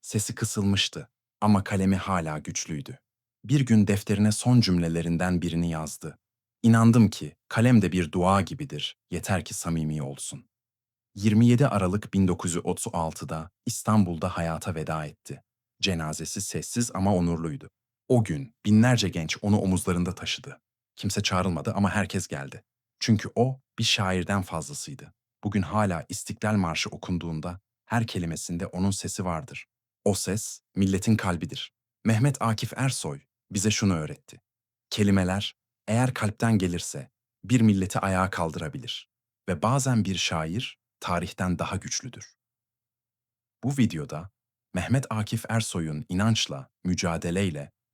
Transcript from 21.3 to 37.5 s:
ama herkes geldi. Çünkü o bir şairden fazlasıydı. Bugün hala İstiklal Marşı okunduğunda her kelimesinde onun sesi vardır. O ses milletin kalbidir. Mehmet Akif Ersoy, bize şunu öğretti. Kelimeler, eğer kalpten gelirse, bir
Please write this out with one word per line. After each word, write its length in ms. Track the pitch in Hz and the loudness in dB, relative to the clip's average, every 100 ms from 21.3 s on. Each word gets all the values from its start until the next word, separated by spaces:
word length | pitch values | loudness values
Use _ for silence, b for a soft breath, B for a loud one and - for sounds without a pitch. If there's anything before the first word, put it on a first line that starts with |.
| 92 92 80 71 101 | 0 0 -2 -4 0
ama 140 | 98 | 0
herkes 380 | 101 90 98 - | 0 -2 -4 -6
geldi. 360 | 71 69 - _ _ _ - | -10 -10 -16 _ _ _ -6
Çünkü 300 | - 107 - - | 2 2 2 0
o 240 | 127 135 _ - | 0 0 _ -4
bir 40 | |
şairden 580 | 113 - 95 92 85 101 | 0 0 0 0 0 -2
fazlasıydı. 720 | 90 82 71 73 - 67 73 _ _ _ | -2 -6 -8 -10 -12 -14 -18 _ _ _
Bugün 180 | 107 101 | -4 -2
hala 440 | 90 107 101 85 - | -2 0 0 -2 -6
İstiklal 460 | - - - 107 107 | -10 -10 -6 0 0
Marşı 340 | 85 78 - | 0 -2 -6
okunduğunda 680 | - - 87 85 78 85 92 _ _ - | -8 -6 -4 -4 -6 -8 -10 _ _ -4
her 220 | 117 113 | -2 -2
kelimesinde 580 | 95 85 78 - 85 92 | -4 -6 -6 -6 -6 -6
onun 260 | 90 98 | -2 0
sesi 340 | 95 95 - 90 | 0 -6 -6 -4
vardır. 420 | 80 69 - - _ _ _ 104 | -4 -8 -16 -18 _ _ _ -2
O 80 | |
ses 480 | 95 - 107 - - _ - | 0 -2 -4 -6 -14 _ 0
milletin 400 | 98 98 113 107 | 2 2 2 2
kalbidir. 580 | 95 87 80 - - _ _ _ 107 | 0 -4 -6 -10 -14 _ _ _ 0
Mehmet 360 | 110 143 - | 2 2 0
Akif 320 | 113 107 117 - | -2 -2 -6 -4
Ersoy, 440 | 131 - 80 69 _ _ - | -4 -4 -8 -10 _ _ -8
bize 180 | 101 104 | -2 0
şunu 220 | - 101 | 2 2
öğretti. 480 | 82 76 - _ - _ _ _ _ - | 0 -4 -10 _ -20 _ _ _ _ -8
Kelimeler, 640 | - 101 98 90 98 - - _ _ - | 0 4 4 2 0 -4 -10 _ _ -2
eğer 260 | 113 127 | 0 0
kalpten 440 | - 104 - 117 107 | 0 -4 0 2 4
gelirse, 540 | 90 85 - 73 65 _ _ _ | 2 -2 -6 -10 -14 _ _ _
bir 180 | 95 | 0